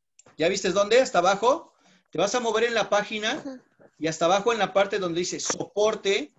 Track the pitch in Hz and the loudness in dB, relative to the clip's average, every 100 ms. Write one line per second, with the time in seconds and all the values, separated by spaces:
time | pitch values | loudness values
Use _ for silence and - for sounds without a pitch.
0 | _ _ _ - 165 196 190 190 202 240 | _ _ _ -2 -2 0 0 0 4 4
1 | 254 175 180 196 240 320 - _ _ _ | 4 2 2 2 2 0 -4 _ _ _
2 | _ 151 196 247 226 214 240 226 196 202 | _ -2 -2 0 -2 0 0 0 0 0
3 | 202 220 214 311 277 254 _ _ - _ | -2 -6 -4 -6 -10 -14 _ _ -20 _
4 | - - 170 196 214 226 185 196 202 208 | -6 0 2 2 2 0 0 2 2 0
5 | 180 165 175 151 - - - 202 214 214 | -2 -2 -4 -6 -6 -6 -4 0 0 0
6 | 196 208 294 | 0 -2 -4